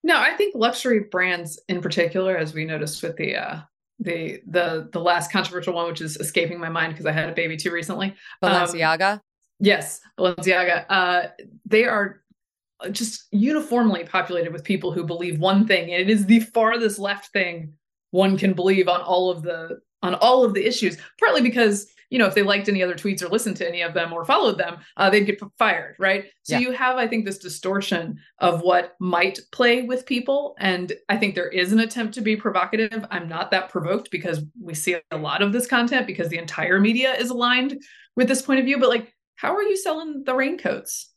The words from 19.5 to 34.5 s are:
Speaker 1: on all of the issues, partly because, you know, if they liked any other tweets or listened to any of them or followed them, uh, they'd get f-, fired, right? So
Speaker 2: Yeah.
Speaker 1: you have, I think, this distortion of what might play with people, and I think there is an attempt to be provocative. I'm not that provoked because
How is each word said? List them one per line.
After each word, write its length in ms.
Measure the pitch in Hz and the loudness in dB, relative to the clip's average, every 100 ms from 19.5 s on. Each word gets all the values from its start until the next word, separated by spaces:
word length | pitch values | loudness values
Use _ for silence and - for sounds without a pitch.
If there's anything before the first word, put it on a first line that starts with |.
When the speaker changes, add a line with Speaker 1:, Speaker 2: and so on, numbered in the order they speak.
| 165 165 170 _ _ | -8 -10 -14 _ _
Speaker 1:
on 140 | 180 180 | -4 4
all 280 | 226 254 | 6 6
of 120 | 240 196 | 4 2
the 100 | 220 | 0
issues, 320 | 240 190 156 - _ | 0 -2 -2 -18 _
partly 220 | 440 311 | 2 4
because, 420 | 247 247 226 202 - _ _ | 2 4 4 2 -4 _ _
you 80 | 254 | 2
know, 80 | 208 | 2
if 80 | |
they 80 | 190 | 4
liked 260 | 202 202 202 | 2 2 0
any 140 | 196 | 0
other 120 | 180 170 | 0 -2
tweets 260 | 208 190 | -4 -4
or 80 | 180 | -2
listened 260 | 208 226 - | -2 -2 -4
to 100 | 170 | -6
any 160 | 175 | -4
of 100 | 170 | -2
them 180 | 165 165 | -2 -2
or 140 | 170 165 | -4 0
followed 320 | 302 269 180 | 2 2 0
them, 200 | 175 170 - - | -4 -6 -18 2
uh, 120 | 190 | 4
they'd 160 | 208 202 | 4 2
get 100 | 202 | -2
f-, 60 | 202 _ | -8 _
fired, 360 | 220 170 147 - | 0 0 -4 -2
right? 260 | 190 196 202 _ | 0 0 -4 _
So 120 | - 240 | -4 -2
Speaker 2:
Yeah. 40 | |
Speaker 1:
you 120 | 247 | -2
have, 260 | 254 254 254 | 0 -2 0
I 100 | 226 | -2
think, 160 | 233 | -2
this 140 | 196 190 | -4 -8
distortion 800 | 180 156 185 196 196 175 165 151 - _ | -12 -8 -4 -2 -2 -4 -4 -12 -16 _
of 220 | 175 170 | 0 2
what 340 | 175 180 - _ | 2 2 0 _
might 400 | 180 175 190 - - | -2 2 0 -2 -16
play 320 | - 240 247 | 0 2 2
with 240 | 240 254 - | 0 -6 -4
people, 480 | 247 247 277 285 - | -4 0 -2 -2 -4
and 320 | 196 180 180 - - | -2 -2 -4 -10 -4
I 100 | 208 | 0
think 180 | 208 175 | 0 -2
there 140 | 175 | -4
is 220 | 185 180 | -2 2
an 80 | 220 | 2
attempt 360 | 226 247 220 240 | 2 -2 -8 -4
to 60 | |
be 140 | 214 214 | -2 -2
provocative. 720 | 214 190 175 220 220 220 208 | 0 -2 -2 -2 -2 -4 -8
I'm 180 | 185 170 | -10 -8
not 220 | 165 175 | -8 -2
that 180 | 190 180 | -2 -2
provoked 400 | 185 160 208 - | -6 -2 -4 -4
because 320 | 170 175 160 151 | -8 -6 -6 -8